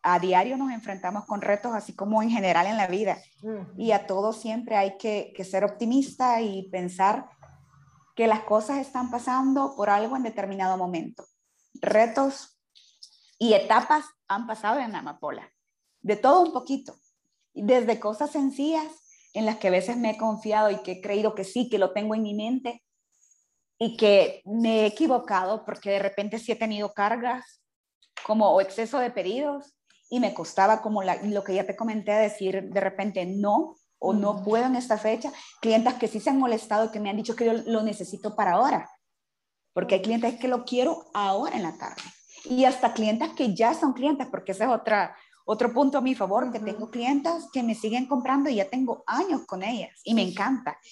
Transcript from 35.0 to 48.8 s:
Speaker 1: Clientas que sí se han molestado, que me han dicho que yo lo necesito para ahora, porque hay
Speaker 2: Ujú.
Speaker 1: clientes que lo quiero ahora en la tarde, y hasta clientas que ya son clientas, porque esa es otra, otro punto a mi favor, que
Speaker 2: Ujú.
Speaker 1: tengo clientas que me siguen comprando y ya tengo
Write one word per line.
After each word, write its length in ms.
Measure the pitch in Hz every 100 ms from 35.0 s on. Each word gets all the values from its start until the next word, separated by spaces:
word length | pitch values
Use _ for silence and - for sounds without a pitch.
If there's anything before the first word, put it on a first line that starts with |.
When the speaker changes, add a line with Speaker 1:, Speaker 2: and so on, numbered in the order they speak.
| 220 226 277 - - -
Speaker 1:
Clientas 340 | 226 220 233 240
que 120 | 220
sí 120 | 214
se 100 | -
han 100 | 269
molestado, 520 | 254 226 - 214 220
que 80 | 220
me 100 | 208
han 80 | 214
dicho 180 | 220 226
que 100 | 233
yo 80 |
lo 300 | 226 - 226
necesito 520 | 214 202 180 196 208 214
para 180 | 196
ahora, 360 | 175 262 196 - - _ _ _ _ _ _ _
porque 220 | 180 - 185
hay 60 |
Speaker 2:
Ujú. 40 | 202
Speaker 1:
clientes 340 | 233 233 233
que 80 | 254
lo 180 | 247 -
quiero 400 | 247 247 - -
ahora 420 | 208 202 196 269 -
en 80 |
la 140 | 165 -
tarde, 240 | - - - - _ - -
y 200 | 254 262
hasta 280 | 262 233
clientas 360 | 233 214 220 320 -
que 180 | 254
ya 200 | 180 226
son 200 | 330 285
clientas, 340 | 247 277 277 262
porque 240 | - -
esa 120 | 190 240
es 40 |
otra, 440 | 226 - 214 170 - - _ -
otro 280 | 214 240
punto 240 | 233 269 285
a 40 |
mi 140 | 262 240
favor, 360 | 190 214 277
que 60 | 226
Speaker 2:
Ujú. 60 | 214
Speaker 1:
tengo 240 | 214 220
clientas 600 | 247 240 285 330 339 -
que 120 | 262
me 120 | 233 220
siguen 300 | 214 226 254
comprando 420 | 277 254 277 285
y 60 | 220
ya 140 | 190
tengo 340 | 254